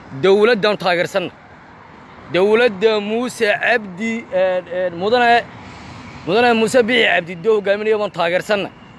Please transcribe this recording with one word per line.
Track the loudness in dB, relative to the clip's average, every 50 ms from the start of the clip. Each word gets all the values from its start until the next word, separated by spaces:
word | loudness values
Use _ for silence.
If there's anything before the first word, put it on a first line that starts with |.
| -20 -16 -10 0
dowladdaanu | 2 4 4 6 6 4 4 2 2 0 0 0
taageersanna. | 0 0 0 0 0 -2 -2 -4 -4 -4 -10 -14 -20 -20 -20 -20 -20 -20 -20 -20 -20 -20 -20 -20 -20 -20 -20 -20 -16 -4
Dowladda | 0 0 2 4 4 4 4 2 0 2 0 2 2 0
Muuse | -2 -4 -4 -4 -4 -6 -4 -2 -2 0 0 0
Cabdi, | 0 0 0 0 -2 -6 -10 -8 -6 -4 -4 -6 -8 -4
ee, | -2 0 0 0 0 -2 -4 -6
ee, | -6 -4 -4 -4
Mudane, | -4 -4 -2 0 2 2 4 4 4 2 2 -2 -12 -18 -20 -20 -20 -20 -20 -18 -18 -18 -18 -18 -20 -12 -6
Mudane | -2 0 2 4 4 4 2
Muuse | 2 2 4 2 2
Biixi | 4 2 2 2 2
Cabdi | 2 0 -2 -4 -10
doo | -6 0 0 0
hogaaminaya | 0 2 0 -2 0 0 0 0 0
baan | -2 -4
taageersanna. | -4 -2 -2 0 0 -2 0 0 -2 -2 -2 -6 -10 -16 -20 -20 -20